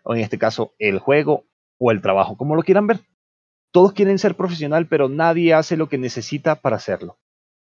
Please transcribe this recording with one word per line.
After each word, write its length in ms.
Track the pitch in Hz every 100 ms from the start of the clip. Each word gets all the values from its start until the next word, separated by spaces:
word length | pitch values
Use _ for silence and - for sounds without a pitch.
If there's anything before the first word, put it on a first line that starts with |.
o 120 | -
en 60 | 117
este 160 | 107 107
caso 380 | 113 117 110 _
el 200 | - 98
juego 460 | - 147 147 147 - _ _ _
o 140 | 123
el 100 | 107
trabajo, 340 | 101 98 92 104
como 200 | 143 160
lo 60 |
quieran 260 | 160 196 208
ver. 120 | 220 - _ _ _ _ _ _
Todos 220 | 180 196
quieren 260 | 196 196 190
ser 160 | 208
profesional, 520 | 180 185 165 147 156 165
pero 200 | 156 131
nadie 460 | 147 165 170 165
hace 220 | 160 156 160
lo 120 | 156
que 80 | 135
necesita 600 | 127 123 - 147 160 151
para 200 | 131 110
hacerlo. 420 | - 92 87 - _ _ _ _ _